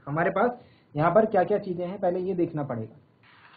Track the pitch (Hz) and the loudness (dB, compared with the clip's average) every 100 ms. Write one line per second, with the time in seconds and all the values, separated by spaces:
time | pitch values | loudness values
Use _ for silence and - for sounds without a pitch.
0 | - 151 175 185 240 - - - _ 147 | -6 -2 0 2 0 -2 -12 -20 _ 0
1 | 165 190 220 196 180 208 190 170 175 196 | 4 4 4 2 2 0 -2 -6 -6 -2
2 | 190 185 185 180 165 151 139 117 110 - | -2 -2 -2 -2 -2 -4 -6 -6 -8 -14
3 | _ _ _ - - | _ _ _ -20 -12